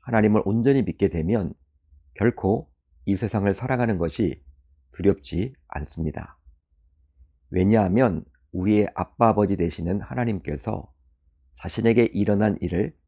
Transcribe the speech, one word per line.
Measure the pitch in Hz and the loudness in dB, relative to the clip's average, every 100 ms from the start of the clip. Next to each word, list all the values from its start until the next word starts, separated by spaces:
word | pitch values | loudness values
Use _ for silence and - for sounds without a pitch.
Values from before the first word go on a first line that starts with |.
하나님을 | - 117 107 107 - | 0 2 4 4 2
온전히 | 113 117 139 | 0 2 2
믿게 | - - 98 | 0 0 0
되면 | 85 80 113 90 - _ _ _ - _ - | 0 0 0 -2 -8 _ _ _ -20 _ -2
결코 | 107 - 95 110 - _ _ _ - | -2 0 -2 -2 -4 _ _ _ -6
이 | 98 | -4
세상을 | 110 110 101 | -2 0 0
살아가는 | 98 123 127 117 95 | -2 -2 -2 0 0
것이 | 82 - 95 65 - - _ _ _ | -4 -2 -4 -4 -16 -20 _ _ _
두렵지 | - 87 95 - 82 113 135 _ | -2 0 0 -4 -6 -6 -8 _
않습니다. | - 76 - 80 - 78 - - _ _ _ _ _ _ _ - _ _ | -12 -10 -6 -6 -6 -14 -20 -20 _ _ _ _ _ _ _ -20 _ _
왜냐하면 | 92 92 110 95 101 127 78 - _ _ | 0 4 4 4 2 2 0 -10 _ _
우리의 | 92 92 107 104 - | -4 0 2 0 -4
아빠 | 92 _ 117 | -10 _ 2
아버지 | 104 101 95 | 4 0 0
되시는 | 85 - 85 98 | -2 -4 -4 -4
하나님께서 | - 123 117 101 - 73 - 101 - _ _ _ _ _ _ | -6 -6 -4 -4 -6 -8 -8 -10 -12 _ _ _ _ _ _
자신에게 | - 95 - 113 113 113 | -14 -10 0 2 4 4
일어난 | 98 101 104 104 98 | 2 0 2 2 0
일을 | 87 87 107 - | -2 -2 -2 -6